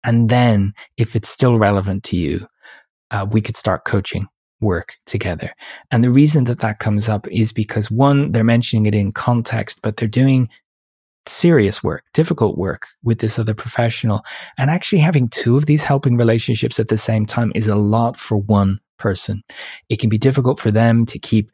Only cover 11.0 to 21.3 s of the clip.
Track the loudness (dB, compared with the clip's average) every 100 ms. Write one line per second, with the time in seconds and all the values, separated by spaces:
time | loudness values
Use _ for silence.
11 | _ _ -12 0 4 4 2 0 -6 -6
12 | _ -2 0 0 0 0 -6 -6 -12 _
13 | -2 0 -2 -2 -4 -4 -6 -2 -2 0
14 | -2 -2 -4 -18 -16 -4 0 0 0 2
15 | 4 2 0 -2 2 2 4 0 2 0
16 | 2 2 4 2 0 -2 -2 -2 -2 -2
17 | 0 -2 0 -2 -2 0 0 2 2 2
18 | 0 -4 -4 -4 2 2 2 -2 _ _
19 | -4 -4 -6 -8 -10 -20 -18 -20 _ -2
20 | 0 2 2 2 0 0 0 2 4 2
21 | 0 -4 -2